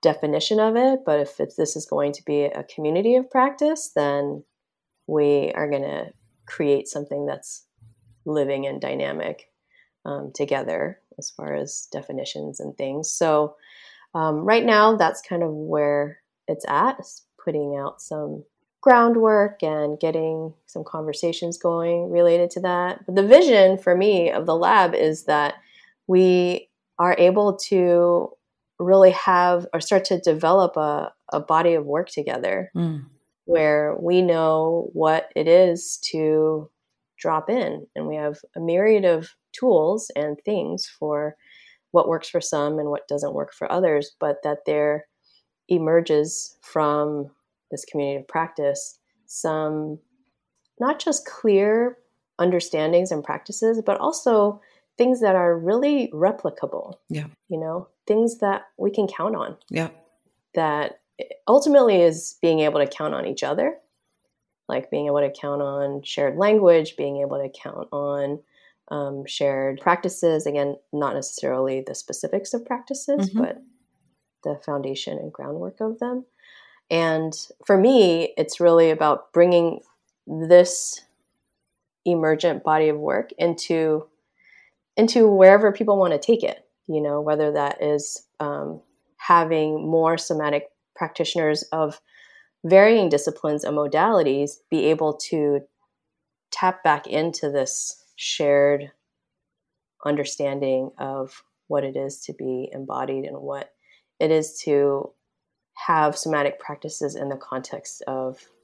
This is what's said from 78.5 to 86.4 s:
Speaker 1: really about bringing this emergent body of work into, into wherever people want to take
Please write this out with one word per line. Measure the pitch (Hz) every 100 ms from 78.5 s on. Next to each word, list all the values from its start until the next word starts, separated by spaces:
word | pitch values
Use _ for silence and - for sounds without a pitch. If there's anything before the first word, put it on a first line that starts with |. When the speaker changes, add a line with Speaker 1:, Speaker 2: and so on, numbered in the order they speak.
| -
Speaker 1:
really | 175 165 165
about | 160 151 147 -
bringing | 170 175 175 170 - _ _ _ _ -
this | 160 160 180 175 - - - _ _ _ _ _ _ _ _ _ _ -
emergent | 170 156 156 175 151
body | - 156 156
of | 151
work | 151 165 233 -
into, | 170 165 - 165 160 156 156 _ _ _ _ _ _ _ _ -
into | 226 247 220
wherever | 196 190 196 214
people | 202 214 202
want | 180
to | 151
take | - 233